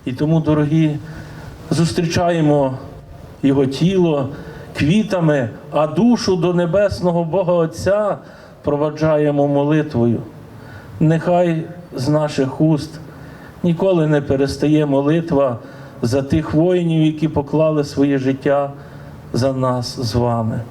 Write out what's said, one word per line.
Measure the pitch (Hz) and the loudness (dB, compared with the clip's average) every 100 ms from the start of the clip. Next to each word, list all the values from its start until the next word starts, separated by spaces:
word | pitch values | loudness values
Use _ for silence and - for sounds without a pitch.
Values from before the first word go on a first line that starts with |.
І | 135 | -8
тому, | 123 151 160 | -4 2 2
дорогі, | 151 151 147 160 156 147 - - - - - - - | 2 0 2 2 2 0 -10 -14 -14 -16 -16 -16 -4
зустрічаємо | 147 165 - 170 180 175 170 151 147 135 127 - - - - - - | -2 0 0 -2 0 0 2 2 2 0 -4 -12 -18 -20 -20 -20 -2
його | 135 139 135 | 2 2 2
тіло | - 170 190 170 147 127 - - - - - | 2 2 4 2 2 -2 -8 -14 -16 -14 -2
квітами, | 143 208 214 185 160 147 117 - - | 2 2 2 0 2 2 0 -6 -6
а | 147 151 | -2 0
душу | 160 233 240 - 180 | 2 4 4 2 2
до | 175 | 2
небесного | 170 175 190 202 - 180 170 | 2 2 2 2 0 0 0
Бога | 170 180 175 | 0 0 2
Отця | 175 160 165 185 202 208 160 - - - - | 2 0 -2 0 0 0 -4 -10 -20 -20 -8
проваджаємо | - 143 151 147 156 151 151 147 143 | -4 0 -2 0 2 4 2 2 2
молитвою. | 143 143 156 151 120 117 113 - - - - - - - - | 2 2 2 0 0 2 0 -4 -16 -20 -20 -18 -18 -18 0
Нехай | 160 160 170 175 175 160 165 - - 135 | 2 2 2 2 2 0 -4 -12 -14 -6
з | 127 | 0
наших | 151 151 - 135 - | 0 0 0 -2 2
уст | 156 147 - - - - - - - - | 2 2 -2 -14 -18 -18 -20 -20 -20 -4
ніколи | 180 170 190 180 151 | -2 2 2 2 2
не | 151 | 0
перестає | 139 135 135 - 151 151 147 | 0 0 0 0 2 2 2
молитва | 135 143 165 165 139 135 117 - - - - | 2 2 0 0 0 0 -2 -10 -18 -18 -6
за | 120 135 | -2 0
тих | 135 160 151 | 0 -2 0
воїнів, | 156 175 180 170 160 | 2 2 2 2 2
які | 156 151 156 | 2 2 -2
поклали | 143 139 151 160 156 | -2 -2 0 2 2
своє | 139 - 139 139 | -2 0 2 2
життя | 131 135 147 139 139 - - - - - - | 0 -2 0 0 0 -8 -18 -18 -18 -18 -8
за | 117 135 | -2 0
нас | 131 127 127 120 - | 0 0 -2 -4 -6
з | 117 | -2
вами. | 120 120 117 110 120 110 | 0 0 0 -2 -4 -8